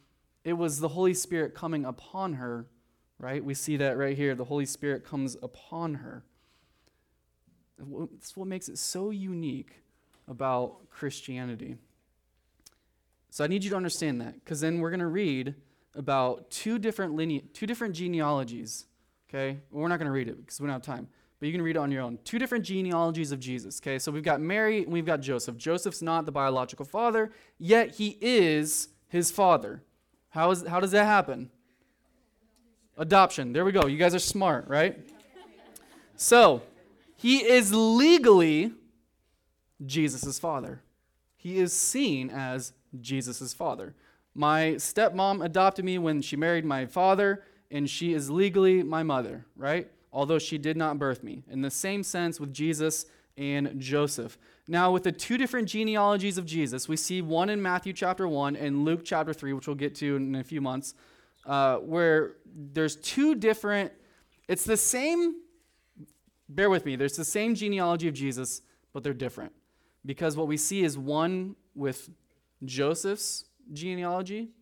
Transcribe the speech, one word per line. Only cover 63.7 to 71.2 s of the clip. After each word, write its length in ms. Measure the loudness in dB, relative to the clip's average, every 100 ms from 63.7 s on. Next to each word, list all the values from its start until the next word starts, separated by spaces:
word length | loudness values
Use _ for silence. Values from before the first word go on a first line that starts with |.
| 0 -2 -8 _ _ _ _ -4
it's 160 | -2
the 120 | 0 2
same, 600 | 2 0 0 2 0 -2 -14 _ _ _ _ -20 -20 _ _ _ -12
bear 200 | 2 4
with 160 | 4
me, 120 | 0 -2
there's 200 | -2 -2
the 80 |
same 300 | -4 0 0
genealogy 540 | 0 0 0 0 0 0
of 60 |
Jesus, 480 | -2 -4 -4 -6 -8 -14 _ _
but 120 | -8
they're 100 | -6
different. 380 | -4 -6 -8 -16 -18 _ _ _ _
Because 320 | -10 -4 -2 -2
what 120 | -2
we 80 | -2
see 260 | -2 0
is 160 | 0 0
one 560 | -4 0